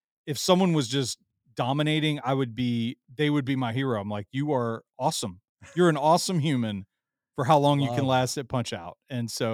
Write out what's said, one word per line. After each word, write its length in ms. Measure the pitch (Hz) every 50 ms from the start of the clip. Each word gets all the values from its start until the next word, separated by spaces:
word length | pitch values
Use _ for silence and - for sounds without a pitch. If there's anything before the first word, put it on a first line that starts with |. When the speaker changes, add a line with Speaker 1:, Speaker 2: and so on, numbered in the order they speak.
| _ _ _ _ -
Speaker 1:
if 120 | 160 143 -
someone 340 | - - 185 180 190 180 165
was 140 | 151 135 110
just 300 | 127 143 131 107 - - _ _ _ _ _ _ _
dominating, 640 | - 131 120 139 147 151 151 156 156 151 156 147 147 117
I 100 | 127 139
would 200 | 135 135 120 110
be, 440 | 113 127 123 120 117 113 117 - _ _ - 127
they 160 | 147 151 147
would 140 | 147 147 131
be 120 | 123 139
my 160 | 131 131 117
hero, 280 | 110 135 135 135 117 104
I'm 80 | 98 104
like, 180 | 107 104 104 -
"You 200 | - 135 143 151
are 320 | 143 127 120 117 113 110 - _ _ -
awesome. 420 | 127 151 160 - - 104 87 95 _ _ _ _ - - -
You're 140 | 160 180 170
an 60 | 156
Speaker 2:
<laughs> 20 | 139
Speaker 1:
awesome 420 | 143 156 165 175 - - 190 165
human 460 | 139 160 143 123 117 110 101 95 98 _ _ _ _ _ _ _ _ _ _
for 80 | - 131
how 120 | 131 160 143
long 220 | 143 143 143 143
you 100 | 139 127
can 140 | 120 120 135
Speaker 2:
Love. 20 |
Speaker 1:
last 320 | 131 131 127 127 123 - 147
at 100 | 131 -
Punch-Out!" 500 | - 123 117 - 117 95 85 87 - _ _ -
And 200 | 139 123 117 110 - - 131 113